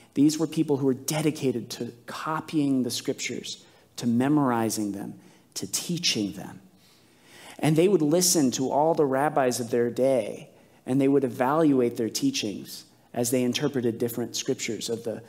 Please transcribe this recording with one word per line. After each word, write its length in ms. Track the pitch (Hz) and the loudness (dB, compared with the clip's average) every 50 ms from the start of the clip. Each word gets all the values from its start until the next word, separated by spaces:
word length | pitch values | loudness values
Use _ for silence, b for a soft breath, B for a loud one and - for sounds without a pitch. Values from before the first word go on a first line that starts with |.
| B B B | B B B
These 240 | - 139 156 151 156 | 4 4 4 4 2
were 100 | 160 156 | -2 -2
people 300 | - 165 156 - 143 131 | -2 -2 0 0 0 0
who 80 | 143 | 2
were 80 | 135 127 | 0 0
dedicated 760 | 120 - - 151 151 156 156 - - 143 131 120 117 107 117 | 0 -2 -4 -2 0 0 -2 -2 -2 -2 -2 -2 -2 -4 -8
to 200 | - - 120 117 - - - | -10 -10 -10 -10 -12 -16 -16
copying 800 | - - - - 151 160 156 156 - 165 156 143 139 135 131 120 | -14 -12 -10 -6 -6 -6 -6 -6 -4 0 0 2 2 2 2 0
the 80 | 120 | 0
scriptures 720 | 117 - - - 127 - - - 123 - - - - - b b b b b b b - | -2 -6 -4 -4 -6 -4 -4 -8 -8 -8 -10 -12 -14 -14 b b b b b b b -4
to 80 | - 120 | 0 2
memorizing 840 | 117 120 127 139 151 151 139 127 120 117 113 110 104 110 104 101 | 2 2 4 4 4 4 4 2 2 2 0 0 0 -2 -4 -4
them, 220 | 95 98 117 120 - B B B B B B B B | -4 -6 -8 -10 -12 B B B B B B B B
to 180 | - 101 95 | -12 -10 -6
teaching 640 | - - - - 175 151 - - - 117 104 95 90 | -6 -6 -4 -4 -4 -2 -2 -2 0 0 -2 -4 -4
them. 280 | - - - - - - - _ B B B B B B B B B B B B B B B B B | -8 -12 -14 -16 -18 -20 -20 _ B B B B B B B B B B B B B B B B B
And 160 | - 143 160 | 0 2 4
they 120 | 156 175 202 | 6 6 6
would 140 | 202 147 | 6 4
listen 500 | 151 147 160 180 180 - - 170 139 123 | 4 4 2 2 2 2 4 4 2 2
to 200 | 113 139 135 123 | 2 0 -2 0
all 220 | 127 139 151 160 165 | 2 2 2 2 4
the 120 | 160 151 | 2 2
rabbis 540 | 135 131 131 143 156 143 147 131 127 120 123 | 2 2 2 0 2 2 2 2 2 0 -2
of 100 | 123 113 | -4 -2
their 200 | 123 120 120 120 | 0 0 0 0
day, 600 | 113 123 123 135 135 123 104 - - - - - - b b b b b b | 0 2 2 2 4 2 0 -2 -6 -12 -14 -18 -20 b b b b b b
and 140 | - 131 139 | -2 0 2
they 80 | 135 135 | 4 4
would 160 | 139 143 131 | 4 4 2
evaluate 720 | 123 113 113 123 127 147 160 165 147 139 127 120 120 117 - | 0 0 0 0 2 4 4 4 4 4 4 4 2 0 -2
their 120 | 113 107 | -4 -2
teachings 760 | - - 143 135 131 - 113 104 92 - - - - - - _ b b b b b | -2 0 -2 0 0 -2 -4 -6 -6 -8 -12 -14 -16 -18 -18 _ b b b b b
as 180 | 120 123 117 | -4 -2 0
they 120 | 131 127 127 | 0 0 2
interpreted 540 | 123 120 - 151 135 - 131 117 120 107 - | 0 0 0 0 -2 0 0 -2 -2 -2 -2
different 380 | 120 117 - 127 117 - - | -2 -4 -2 -4 -6 -6 -6
scriptures 540 | - - - 131 - - - 110 95 - - | -6 -4 -4 -4 -4 -4 -6 -6 -6 -6 -6
of 140 | 117 107 - | -6 -6 -6
the 180 | 113 107 110 - | -8 -8 -8 -10